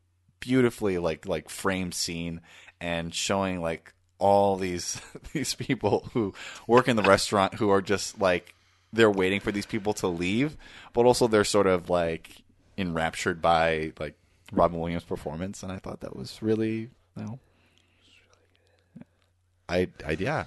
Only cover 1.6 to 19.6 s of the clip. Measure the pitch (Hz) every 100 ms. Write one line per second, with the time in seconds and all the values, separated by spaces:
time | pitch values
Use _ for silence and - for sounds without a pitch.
1.6 | 98 92 90 - - 82 85 82 - -
2.6 | - _ 87 85 82 - - 98 95 90
3.6 | 82 80 - _ _ _ 98 101 101 92
4.6 | 95 87 - - - - - 160 127 -
5.6 | - 127 104 - - 127 98 - - -
6.6 | - 120 131 113 98 98 - 104 95 104
7.6 | 107 98 98 98 - - 95 87 - _
8.6 | _ _ _ 110 110 98 92 98 110 101
9.6 | 98 113 101 107 98 85 90 110 147 -
10.6 | - - - 120 123 120 120 110 101 104
11.6 | 95 90 85 87 82 82 - - _ _
12.6 | _ - 90 80 80 - - 82 85 85
13.6 | 82 80 80 - 76 - _ _ - 92
14.6 | 85 85 85 85 - 90 73 78 95 101
15.6 | 95 95 - - - - 127 - 110 110
16.6 | 110 110 117 _ _ - 107 131 _ _
17.6 | _ _ _ _ _ _ _ _ _ _
18.6 | _ _ _ - - _ _ _ _ _